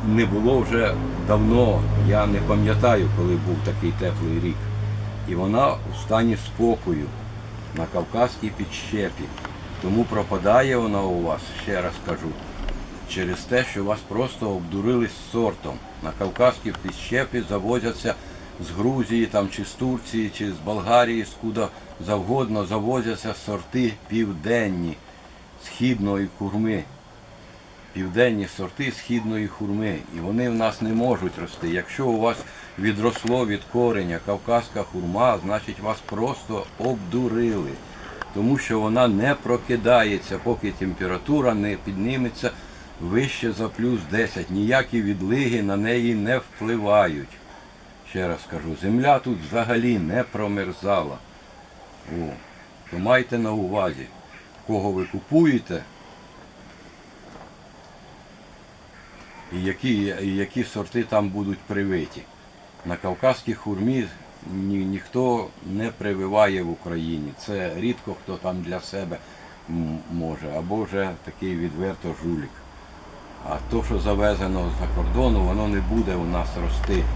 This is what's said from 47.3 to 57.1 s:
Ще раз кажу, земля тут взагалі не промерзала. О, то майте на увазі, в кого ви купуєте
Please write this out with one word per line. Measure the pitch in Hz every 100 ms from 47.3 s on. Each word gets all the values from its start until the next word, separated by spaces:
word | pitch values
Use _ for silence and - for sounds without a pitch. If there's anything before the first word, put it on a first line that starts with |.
| - - - - - - - -
Ще | 95 90
раз | 82 -
кажу, | 82 80 78
земля | 98 117 139 135
тут | 127 101 76
взагалі | 113 117 117 123 110
не | 80 104
промерзала. | 123 - 104 101 92 90 98 95 73 67 - - - - - - - - - 85
О, | 80 - - - - - -
то | 87
майте | 104 127 123 120
на | 110
увазі, | 107 90 104 92 67 64 - - - - -
в | -
кого | 110 101
ви | 92
купуєте | 87 98 - 156 165 127 - - - - - - - - - - - - - - -